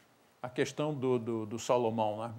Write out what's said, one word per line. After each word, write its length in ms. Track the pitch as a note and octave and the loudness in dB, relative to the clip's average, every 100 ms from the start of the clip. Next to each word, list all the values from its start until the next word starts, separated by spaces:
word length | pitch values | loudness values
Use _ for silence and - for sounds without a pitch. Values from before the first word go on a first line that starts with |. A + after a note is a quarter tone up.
| _ _ _ _ | _ _ _ _
A 60 | B2 | -8
questão 460 | - C#3 - D3+ | -2 -2 0 -2
do, 260 | C#3+ C3 B2 | 0 2 2
do, 260 | A2 A2+ G#2+ | 0 -4 -4
do 140 | A2+ | -4
Salomão, 600 | - B2 A2+ A2+ G#2+ G#2+ | 2 4 4 2 0 -2
né? 120 | A2+ | -6